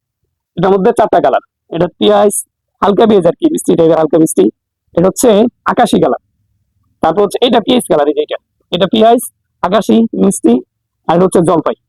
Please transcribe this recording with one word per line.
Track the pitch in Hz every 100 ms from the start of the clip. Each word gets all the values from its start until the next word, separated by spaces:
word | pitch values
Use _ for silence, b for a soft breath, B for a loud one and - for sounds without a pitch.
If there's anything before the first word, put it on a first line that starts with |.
| _ _ _ _ _ -
এটার | 180
মধ্যে | 196 185
চারটা | - 214 180
কালার। | 143 107 - _ _ 165
এটা | 175
পিঁয়াজ, | - 208 208 208 - - _ _ _
হালকা | 185 196 226
পিঁয়াজ | 208 170
আর |
কি, | - 320
মিষ্টি | - - 170
টাইপের | 165 160
হালকা | 156 170
মিষ্টি। | 160 - - - _ _ _
এটা | - 185
হচ্ছে | - 247 202 240 -
আকাশি | - 185 226 208
কালার, | 151 120 _ _ _ _ _ _ _ _
তারপর | 165 170
হচ্ছে | 202 - 262
এটা | 233
পিঁয়াজ | 196 247 -
কালার, | 160 147
এই |
যে | 147
এটা, | 151 117 _ _ _
এটা | 180 190
পিঁয়াজ, | 220 220 240 - - _ _
আকাশি, | 180 208 190 226 226
মিষ্টি, | - 190 - - 240 - _ _ _ -
আর | 170
এটা |
হচ্ছে | 185 - 170
জলপাই, | 170 147 117